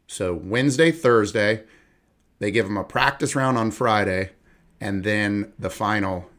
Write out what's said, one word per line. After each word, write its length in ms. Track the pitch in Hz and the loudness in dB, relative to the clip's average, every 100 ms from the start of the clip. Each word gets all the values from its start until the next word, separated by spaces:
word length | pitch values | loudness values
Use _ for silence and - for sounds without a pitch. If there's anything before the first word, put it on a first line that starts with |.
| - | -16
So 280 | - 92 | -6 -4
Wednesday, 580 | 85 92 120 139 131 165 | -4 -2 0 2 4 4
Thursday, 720 | 160 123 117 104 113 104 110 - _ _ _ _ _ _ _ | 4 4 4 4 0 0 -2 -6 _ _ _ _ _ _ _
they 100 | 104 | -2
give 160 | 110 98 | 0 0
them 100 | 101 | -4
a 80 | |
practice 500 | 92 117 135 139 143 | -4 0 0 0 -2
round 220 | 139 131 123 | 0 0 2
on 140 | 110 | 0
Friday, 640 | - 120 107 98 92 95 - _ _ _ _ | 0 2 2 2 -2 -4 -10 _ _ _ _
and 200 | 104 98 | -6 -4
then 520 | 101 104 104 101 95 - | -2 0 0 -2 -4 -8
the 120 | 101 | -8
final 580 | - 104 107 98 90 90 | -4 -2 -2 -2 -6 -10